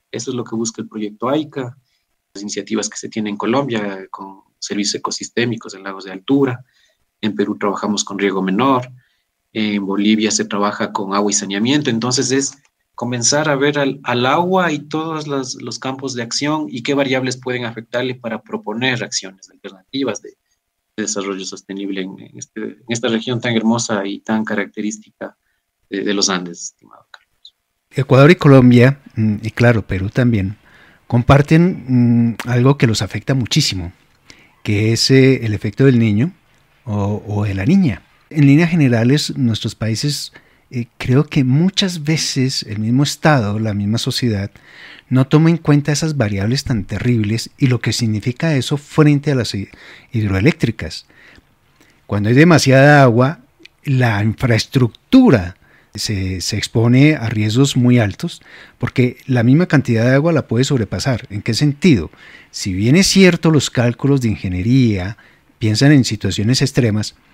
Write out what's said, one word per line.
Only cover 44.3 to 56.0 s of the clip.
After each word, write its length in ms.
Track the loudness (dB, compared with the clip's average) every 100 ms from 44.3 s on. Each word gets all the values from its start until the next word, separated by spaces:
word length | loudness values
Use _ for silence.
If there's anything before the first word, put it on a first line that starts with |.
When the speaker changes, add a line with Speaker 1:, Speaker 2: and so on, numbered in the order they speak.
| -2 -6 -10 _ -20 -20 -20 _
Speaker 2:
no 180 | 0 2
toma 220 | 4 4
en 80 | 2
cuenta 360 | 2 2 2
esas 260 | -2 -2 -2
variables 460 | -2 0 -2 -2
tan 200 | -2 -4
terribles 640 | -4 -4 0 0 0 -4 -6 _
y 120 | 0
lo 120 | 0
que 140 | -2
significa 600 | -2 -2 -2 -4 -4 -2
eso 220 | -2 -2 -6
frente 560 | -4 2 4 4 0
a 20 |
las 200 | -2 -2
hi-, 160 | -6 -10 -14 -20 -20 _
hidroeléctricas. 920 | -4 -2 0 0 0 -4 -4 -10 -14 -18 _ -20 -20 _ _ _ _ _ _ -6
Cuando 220 | -2 2
hay 60 |
demasiada 680 | 6 6 6 6 6 8 8
agua, 380 | 6 4 2 -2 _ _ -20 _
la 380 | -2 0 2 0
infraestructura 1300 | -2 -2 0 0 0 0 0 -2 _ 6 6 4 0 -10 _ _ _
se, 480 | -10